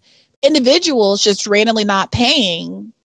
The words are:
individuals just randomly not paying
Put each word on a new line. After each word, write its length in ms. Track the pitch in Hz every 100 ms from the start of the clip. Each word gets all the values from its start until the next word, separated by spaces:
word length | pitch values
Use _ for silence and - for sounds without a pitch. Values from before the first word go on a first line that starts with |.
| _ _ _ _
individuals 800 | 277 302 247 330 349 254 202 202
just 240 | 208 196 220
randomly 380 | 208 220 220
not 280 | 208 196 180
paying 840 | - 247 302 202 165 170 190 208 - _